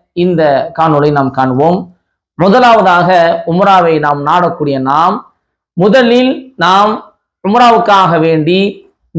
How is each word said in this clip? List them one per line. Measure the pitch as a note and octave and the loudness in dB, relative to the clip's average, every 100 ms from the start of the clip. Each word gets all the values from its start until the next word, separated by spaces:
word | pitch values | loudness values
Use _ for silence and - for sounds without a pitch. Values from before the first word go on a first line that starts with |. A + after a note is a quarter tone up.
| _ | _
இந்த | F3 F3+ E3 D3+ C3 - - | -4 -2 0 0 -2 -4 -4
காணொளி | D#3+ D3 D3 | -2 0 0
நாம் | D3 C3 | 0 -2
காணுவோம். | C3 C3 B2+ D#3+ F#3 F3+ _ _ _ _ | -2 -2 0 0 -2 -6 _ _ _ _
முதலாவதாக, | - F#3 B3+ A#3+ A3+ F#3+ F3 E3+ F3+ E3 E3+ - | -2 0 2 4 4 2 2 2 2 0 -2 -4
உம்ராவை | F3 G3+ F#3 E3+ D#3 | 0 2 2 2 0
நாம் | D3 D3 C#3+ | -2 -4 -2
நாடக்கூடிய | F3 E3+ E3+ D3 C3+ | -2 -2 -4 -6 -4
நாம், | C3 D3 F3+ G#3+ - _ _ _ _ | -2 -2 -2 -4 -10 _ _ _ _
முதலில் | - F#3+ C4 A#3+ A#3+ B3+ - - - | -2 2 2 2 2 0 -4 -10 -4
நாம் | E3 G3 G#3+ A3+ - _ _ _ F#3+ | 0 2 0 -4 -12 _ _ _ -2
உம்ராவுக்காக | A#3 A#3+ A3+ - G3 F3+ D#3+ | 2 2 2 2 0 0 0
வேண்டி | D#3+ D#3+ D3+ F#3 G3+ - - _ _ | 0 0 0 -2 -2 -6 -18 _ _